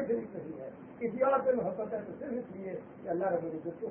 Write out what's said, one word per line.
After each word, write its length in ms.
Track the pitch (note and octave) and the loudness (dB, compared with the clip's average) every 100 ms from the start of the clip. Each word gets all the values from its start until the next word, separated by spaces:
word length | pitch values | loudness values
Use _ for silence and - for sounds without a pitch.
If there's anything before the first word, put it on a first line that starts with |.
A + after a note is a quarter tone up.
| - | 8
شریک 280 | A#3 A3 F3+ | 2 0 -8
نہیں 240 | D#3 D3 | -8 -8
ہے، 100 | - - - - | -10 -10 -14 -4
کسی 240 | A#3 B3 | 0 4
اور 160 | C4+ C4+ | 6 6
سے 80 | C4 | 6
محبت 420 | B3 F3+ G3 G#3 | 4 4 0 -2
ہے 60 | A3 - | -2 -4
تو 60 | - | -6
صرف 120 | D4 | -4
اس 240 | A#3+ F#3+ F#3+ | -4 -4 -6
لیے 200 | F#3+ E3 - - | -6 -6 -8 -8
کہ 60 | F#3 | -2
اللہ 160 | E3+ F#3+ | 2 4
رب 180 | E3+ | 2
العزت 380 | D#3+ D#3 E3+ - | 0 -4 -6 -4
کو 60 | A3 | -4